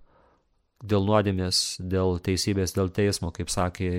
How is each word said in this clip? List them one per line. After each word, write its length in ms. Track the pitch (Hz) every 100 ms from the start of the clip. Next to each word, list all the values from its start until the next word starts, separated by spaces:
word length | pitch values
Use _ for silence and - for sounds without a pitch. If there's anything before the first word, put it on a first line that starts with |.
| - _ _ _ _ _ _ _
Dėl 240 | 101 104 98
nuodėmės, 720 | 107 101 92 92 - - -
dėl 400 | 92 92 92 90
teisybės, 560 | - 92 - 98 92 -
dėl 160 | 95
teismo, 380 | 101 101 98 85
kaip 160 | - 87
sakė 380 | - 90 - 92